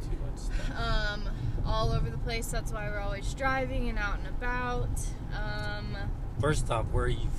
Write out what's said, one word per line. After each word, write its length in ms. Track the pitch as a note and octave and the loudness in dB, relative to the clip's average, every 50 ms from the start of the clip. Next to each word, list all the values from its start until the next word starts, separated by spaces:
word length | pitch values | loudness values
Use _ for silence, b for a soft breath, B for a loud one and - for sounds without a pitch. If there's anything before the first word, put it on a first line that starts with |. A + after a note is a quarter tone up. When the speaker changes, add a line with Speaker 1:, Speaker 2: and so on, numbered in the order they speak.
Speaker 1:
too 160 | - - - - - | -2 -2 -2 -2 -2
much 140 | - - - | -4 -4 -2
stuff. 400 | - - - - - - - A3+ | -2 0 0 0 0 0 -2 0
Speaker 2:
Um, 500 | A#3 A3+ A3 G#3+ G#3+ G#3 G#3 G#3 - - - B B B B B - | 0 2 2 2 2 0 0 -2 -2 -2 -2 B B B B B 2
all 280 | - A3 A3 A3+ A3+ | 2 2 4 4 4
over 180 | A3+ - - A3+ | 4 4 2 2
the 80 | A#3 - | 0 -2
place. 280 | - A#3+ A3+ A3+ A3 | -2 -2 -2 -2 -2
That's 240 | - A#3+ A3 G#3 - | 0 -2 -2 0 0
why 180 | - G#3+ G#3 G#3 | -2 -2 -2 -2
we're 100 | G#3 G#3 | -2 -2
always 320 | G3+ G3+ G3+ G3 G3 - - | -2 -2 -2 -2 -2 -2 -2
driving 540 | - C4 C4+ C4+ C4+ C4 B3+ A3 G#3+ A3 A#3 | 2 2 2 2 2 0 0 0 0 2 2
and 100 | A3 G#3+ | 0 0
out 180 | G#3 G3+ G#3+ | 0 0 0
and 100 | G#3 - | -2 -2
about. 600 | - G#3+ - B3 B3 B3 B3 B3 B3 B3 B3 B3 - - - - - - - - - - | -2 -2 0 0 0 0 0 0 0 0 0 0 0 0 0 -2 -2 -4 -4 -4 -4 -4
Um, 600 | G#3 G#3+ G#3 G3+ G#3 G#3 G#3 G#3 G#3 G3+ - G3+ G3 G3+ G3+ - - - - - - | -2 -2 -2 -2 -2 -2 -2 -2 -4 -4 -4 -4 -2 -2 -2 -2 -2 -4 -4 -2 0
Speaker 1:
First 320 | C3+ D3+ D3+ C#3+ - - | 2 2 4 2 2 2
off, 160 | B2 A2+ G#2+ | 2 0 0
where 180 | - - B2+ A#2+ | 2 2 2 2
are 20 | |
you 220 | B2+ A#2+ - - - - | 2 2 2 2 0 0